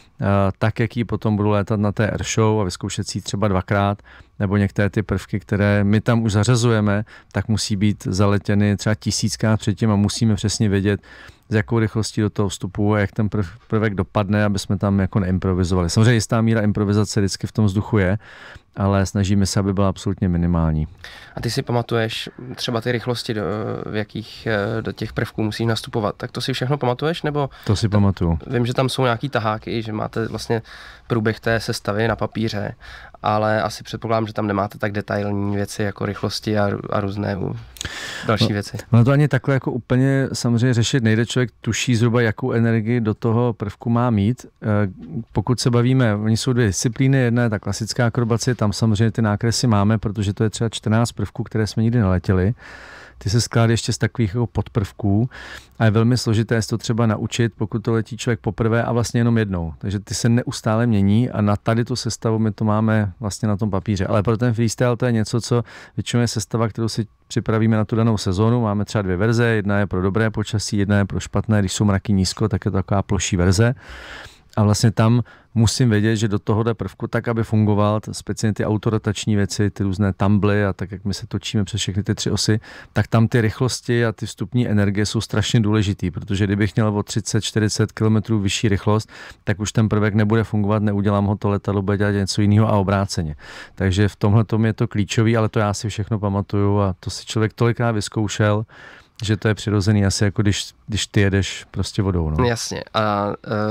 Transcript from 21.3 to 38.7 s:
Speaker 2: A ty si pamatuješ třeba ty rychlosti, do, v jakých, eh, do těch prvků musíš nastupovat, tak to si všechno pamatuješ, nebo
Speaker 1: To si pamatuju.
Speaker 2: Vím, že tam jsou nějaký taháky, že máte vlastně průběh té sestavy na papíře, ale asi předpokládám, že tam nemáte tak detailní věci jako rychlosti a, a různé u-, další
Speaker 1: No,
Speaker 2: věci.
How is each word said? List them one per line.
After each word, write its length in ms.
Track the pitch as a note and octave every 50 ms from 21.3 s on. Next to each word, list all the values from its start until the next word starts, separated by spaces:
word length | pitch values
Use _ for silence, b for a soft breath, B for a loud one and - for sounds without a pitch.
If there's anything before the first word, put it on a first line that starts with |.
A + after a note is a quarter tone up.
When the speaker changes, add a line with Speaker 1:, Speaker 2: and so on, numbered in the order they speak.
| B
Speaker 2:
A 60 | -
ty 100 | A#2 A#2+
si 100 | A2+ C3+
pamatuješ 680 | C3+ - A#2+ A#2+ A#2 - A#2+ A2+ A2+ A2+ A#2 - - - - - B2+ B2+ B2
třeba 260 | - - - B2 A2+
ty 100 | - B2
rychlosti, 420 | B2 A2+ - B2+ A#2+ A#2 - - A2+
do, 80 | G#2+ G2+ D#2+ G#2 A2 G#2+ A2+ A2 - -
v 100 | - -
jakých, 520 | G#2+ G#2 - - A2 G#2+ - - - -
eh, 340 | A2+ A2 G2+ G2+ A2 A2+ A2+
do 100 | A2+ G2+
těch 220 | - - A2 A2 -
prvků 300 | - A2+ - - - A2
musíš 240 | G#2+ G#2 - A2+
nastupovat, 480 | A#2 A2+ - - - - A#2+ G#2 G2 -
tak 140 | - - A#2+
to 100 | - B2+
si 120 | B2 - B2+
všechno 240 | - B2+ B2 D3
pamatuješ, 440 | C#3+ C3+ B2 B2 - C#3+ D3+ E3+ - -
nebo 260 | D3+ C#3+ D3 C#3 C3 B B B
Speaker 1:
To 100 | - G#2
si 140 | - - G2
pamatuju. 500 | G#2 G#2 G2+ G2 F2 - F2+ E2+ E2 - -
Speaker 2:
Vím, 180 | - B2+ A#2+ A#2+
že 80 | A#2 B2
tam 160 | - C3+ B2
jsou 140 | - - C3
nějaký 260 | A#2+ A#2 A2 - C#3
taháky, 520 | - A#2 G#2+ A2 G#2+ G#2+ - - F#2+ A#2
že 100 | A2 A2
máte 360 | G#2+ G#2+ A2 A2+ - A#2 A2+
vlastně 340 | - - A2 - - A#2 A2 - B B B B B B B B
průběh 320 | - A#2+ A2+ G#2+ A2+ G#2+ -
té 200 | - A#2 A2+ A2+
sestavy 480 | - - A#2 - - A2 G2+ G#2 A2+
na 80 | A2+ G#2+
papíře, 600 | - A#2 G#2+ - A2 A2 A2 - G2+ G#2 G#2+ A#2 B B B B B B B B - -
ale 380 | G2+ G#2+ G#2+ G#2+ G#2+ G#2+ A2
asi 220 | - - - - -
předpokládám, 440 | - - G#2+ - A2+ A2+ A2 A2
že 60 | G#2 G#2+
tam 140 | A2 G#2+
nemáte 300 | G#2 G2+ G2 G2 G#2 -
tak 140 | - - G#2
detailní 640 | G2+ G#2 G2 - G#2 G#2 G2+ G2+ G2+ G2+ G2+ G2+ G2+
věci 280 | G2+ G2+ - - - G#2+
jako 220 | G2+ - - A2
rychlosti 520 | G#2 G2 - - G#2 - - - A2 G#2+
a, 120 | G#2 G2+ G2+ G#2 G2+ - -
a 100 | - G#2
různé 380 | G2+ G2 G2 G2+ G2+ G2+ G2+
u-, 180 | F#2+ F#2+ F#2+ - A#2 A2+ - - B B B B B B B B B B
další 160 | - A2 G2+ A2
Speaker 1:
No, 100 | A2 G#2
Speaker 2:
věci. 240 | G2+ G2 -